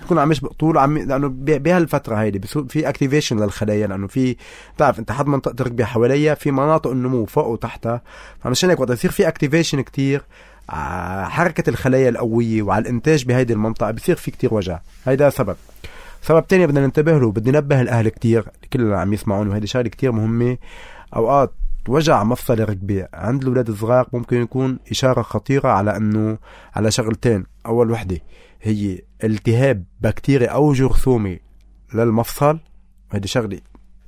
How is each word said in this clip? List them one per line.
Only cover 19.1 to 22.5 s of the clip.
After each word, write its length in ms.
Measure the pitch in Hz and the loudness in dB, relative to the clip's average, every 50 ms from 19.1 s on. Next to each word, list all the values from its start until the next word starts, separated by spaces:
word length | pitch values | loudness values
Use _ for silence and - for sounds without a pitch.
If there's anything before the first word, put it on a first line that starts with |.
| 107 | -2
يسمعوني، 360 | 101 - 110 98 98 107 101 | -2 -2 -2 -2 -2 0 -2
وهيدي 180 | 98 107 107 | -2 -2 -4
شغلة 220 | 104 - 127 120 110 | -2 -2 -2 -2 -4
كتير 220 | - - 139 131 | -4 -2 -2 0
مهمة. 460 | 117 107 107 110 113 117 120 123 127 127 - - - - - - - - - - - | 0 0 0 0 0 0 0 0 -2 -4 -8 -14 -18 -20 -20 -20 -20 -20 -18 -8 -4
أوقات 380 | - 117 117 139 143 135 - - - - - - - - | 0 2 2 4 4 2 2 0 -4 -2 -2 -2 -2 -2
وجع 360 | 107 123 156 151 165 147 117 104 | 0 0 2 4 4 2 4 2
مفصل 300 | 110 127 - - - | 0 0 -2 0 0